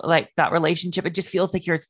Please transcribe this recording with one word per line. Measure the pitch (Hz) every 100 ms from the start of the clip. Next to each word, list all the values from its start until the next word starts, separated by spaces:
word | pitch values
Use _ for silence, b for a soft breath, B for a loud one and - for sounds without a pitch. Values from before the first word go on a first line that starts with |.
like, | - 165 - -
that | 156
relationship, | 165 156 170 180 185 185
it |
just | 175 185
feels | 185 185
like | 190 180
you're | 160